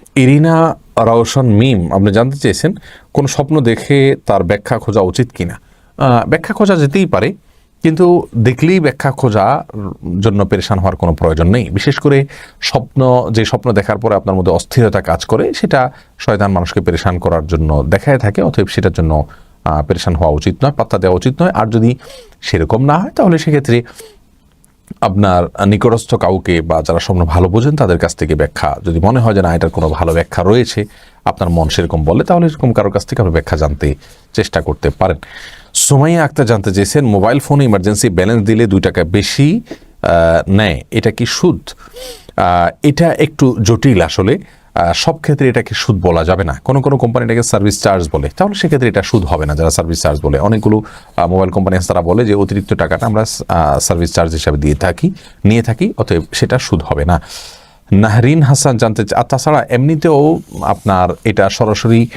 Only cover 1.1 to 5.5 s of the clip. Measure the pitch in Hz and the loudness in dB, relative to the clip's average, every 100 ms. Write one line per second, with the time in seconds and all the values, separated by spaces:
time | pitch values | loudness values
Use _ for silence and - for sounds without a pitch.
1.1 | 117 117 135 127 104 131 107 85 98 104 | 2 2 0 2 2 2 0 0 0 2
2.1 | 101 127 139 123 92 160 190 - - _ | 2 0 -2 -2 0 -2 -4 -12 -20 _
3.1 | - 135 - 139 156 117 113 - 139 135 | -4 -2 -2 -2 0 2 0 0 2 2
4.1 | 131 - 98 85 101 - 117 - 104 92 | 0 0 0 0 -2 -2 -6 -2 0 0
5.1 | 92 123 - 120 | 0 -4 -4 -8